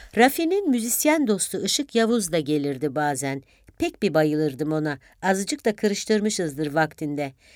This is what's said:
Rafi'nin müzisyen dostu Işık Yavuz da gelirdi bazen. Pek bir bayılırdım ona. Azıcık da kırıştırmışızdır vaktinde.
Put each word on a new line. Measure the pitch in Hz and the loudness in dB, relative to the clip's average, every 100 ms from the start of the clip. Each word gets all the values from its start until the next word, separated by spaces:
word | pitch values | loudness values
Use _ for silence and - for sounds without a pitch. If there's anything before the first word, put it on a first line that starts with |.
| - - | -6 4
Rafi'nin | 254 277 330 381 392 | 4 4 0 2 2
müzisyen | 247 226 - 302 320 262 | 0 0 0 2 4 2
dostu | 202 - 190 196 | 0 -2 -2 -2
Işık | - 294 233 | -2 0 0
Yavuz | 226 240 180 | 2 2 0
da | 165 | -2
gelirdi | 143 151 143 131 147 135 | 0 0 0 -2 -2 0
bazen. | 147 139 139 135 - _ _ - | 0 -2 -4 -6 -8 _ _ -6
Pek | 339 - | -6 -2
bir | 202 | 0
bayılırdım | 151 156 151 156 135 151 | 2 2 2 0 -2 -2
ona. | 156 151 139 - _ | -2 -2 -6 -12 _
Azıcık | 185 190 196 294 233 | 0 0 -2 -4 -4
da | 208 | -2
kırıştırmışızdır | 214 196 - 214 214 214 170 139 151 | -2 -2 0 0 0 -2 -4 -4 -2
vaktinde. | 147 156 139 151 143 139 135 _ | 0 0 -2 -6 -6 -6 -10 _